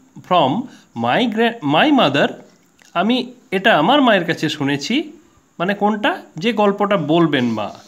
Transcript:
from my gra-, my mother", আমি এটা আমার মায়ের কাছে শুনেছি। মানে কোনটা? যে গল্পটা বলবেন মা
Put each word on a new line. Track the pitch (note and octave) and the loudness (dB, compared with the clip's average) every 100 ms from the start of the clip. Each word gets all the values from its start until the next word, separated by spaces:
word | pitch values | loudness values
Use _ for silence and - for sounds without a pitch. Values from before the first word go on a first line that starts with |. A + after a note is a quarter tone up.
| _ - - | _ -14 -2
from | F3+ C3+ G3 C#4 - _ A#2 | 2 2 0 -6 -14 _ -6
my | A#2 C#3+ B2 G#2+ | -2 0 0 -2
gra-, | A#3 A#3 C#3+ D#3 | -2 -2 -2 2
my | C#4+ | 4
mother", | C4+ D#3+ C#3 A3+ - - _ _ _ _ | 4 2 2 -2 -4 -20 _ _ _ _
আমি | E3+ G#3 B3+ B3 - - | -4 -2 -2 -4 -14 -8
এটা | F#3+ A3+ E3+ | -2 2 4
আমার | F3+ C#4+ | 4 4
মায়ের | B3+ G3 E3+ | 4 2 0
কাছে | D#3+ D#3 | -2 -4
শুনেছি। | - C#3 C#3+ - C4+ - - _ _ _ - | -2 -2 -2 -2 -4 -4 -12 _ _ _ -6
মানে | F3+ | -4
কোনটা? | G3+ G#3 G#3 C#4 F#4+ - D#3 | 0 -2 0 -2 -4 -10 -6
যে | A3 | -4
গল্পটা | G#3+ G#3 G3+ G3+ G3+ | 0 0 0 0 0
বলবেন | C#3+ E3+ E3 C#3 A#2+ | 2 2 2 2 -2
মা | A2 G2+ - | -4 -8 -12